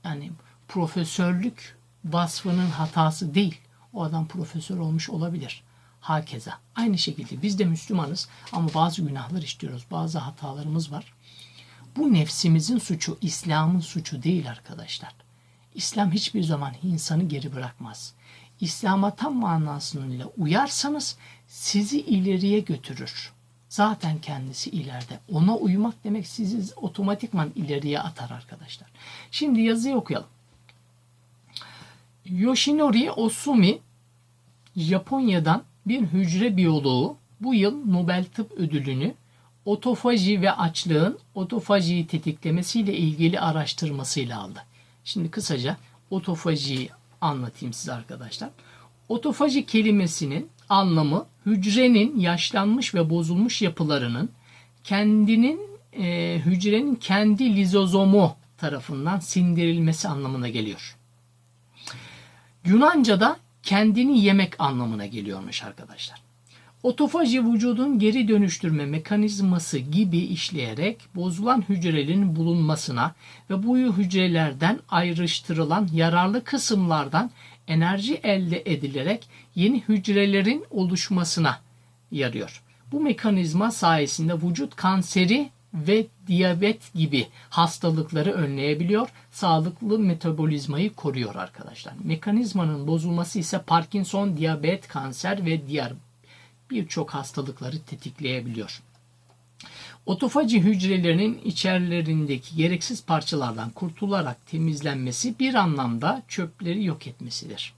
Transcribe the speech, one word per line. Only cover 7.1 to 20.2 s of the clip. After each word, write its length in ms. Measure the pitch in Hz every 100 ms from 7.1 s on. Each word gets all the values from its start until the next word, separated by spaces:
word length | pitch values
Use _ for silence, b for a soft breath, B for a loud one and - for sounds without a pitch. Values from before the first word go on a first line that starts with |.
| 151 - 131
biz 180 | 202 196
de 60 | 180
Müslümanız 640 | 160 - 190 143 180 - B B
ama 220 | - 160
bazı 280 | 156 170 165
günahlar 400 | 151 135 120 180
işliyoruz, 440 | 156 - 151 123 -
bazı 280 | 165 165 160
hatalarımız 720 | 131 - 147 139 151 160 151
var. 220 | 147 - _ B B B B B B B -
Bu 160 | 294
nefsimizin 640 | 185 151 - 175 160 156 240
suçu, 400 | - 160 - 165
İslam'ın 580 | 156 - 170 156 160 180
suçu 440 | 160 170 - 131
değil 280 | 156 180 127
arkadaşlar. 640 | 120 - - 165 - - - _ b b b b -
İslam 360 | - 208 202
hiçbir 320 | 190 - 214
zaman 300 | 160 147 139 127
insanı 400 | 180 160 - 160
geri 320 | 180 143 139 131
bırakmaz. 580 | 127 - 113 - - _ B B B _
İslam'a 560 | 165 - 208 196 202 202
tam 200 | 285 254
manasıyla 920 | 208 160 151 143 - 147 135 123